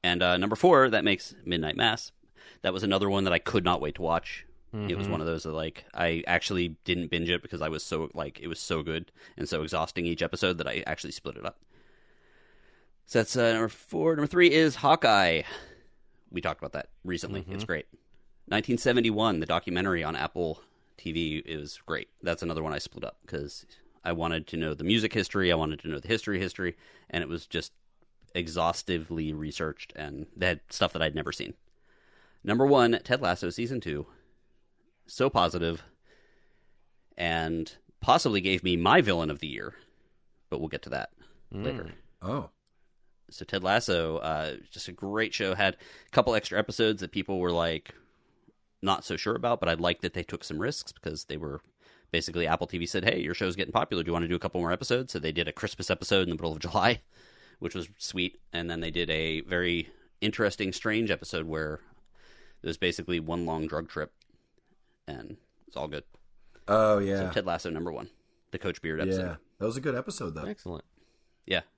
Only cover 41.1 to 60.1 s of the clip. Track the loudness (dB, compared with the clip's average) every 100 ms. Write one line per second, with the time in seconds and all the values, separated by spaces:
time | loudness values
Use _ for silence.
41.1 | _ -20 -20 -14 -8 -6 -6 -10 -16 -20
42.1 | _ -6 -6 -8 _ _ _ _ _ _
43.1 | _ _ -16 -4 -2 4 4 4 2 2
44.1 | -2 -2 -2 -4 -8 -14 -14 -14 -8 -4
45.1 | 0 0 0 -2 2 2 0 -16 -20 0
46.1 | 2 4 2 2 -2 0 2 2 2 -4
47.1 | -6 -2 0 2 2 2 -2 -8 -20 _
48.1 | _ _ _ _ _ _ _ 0 0 -2
49.1 | -4 -2 -2 0 0 0 2 0 0 -4
50.1 | -6 -8 -10 -8 -4 -4 -4 -10 -10 -10
51.1 | -10 -10 -8 -8 -10 _ _ _ -20 _
52.1 | -4 -2 -2 2 2 0 -4 -2 0 0
53.1 | 0 -4 -2 -2 -2 0 0 0 -2 0
54.1 | -2 0 -2 -2 -2 -2 -2 0 -2 -2
55.1 | -4 -4 -2 -4 -4 -8 -6 -4 -4 2
56.1 | 2 2 -2 -4 -4 -2 2 2 2 _
57.1 | _ -20 _ -20 _ -8 -8 -10 -10 -8
58.1 | -2 -2 -4 -10 -8 -4 -4 -4 -2 0
59.1 | 0 0 -2 -2 0 2 0 -4 -14 _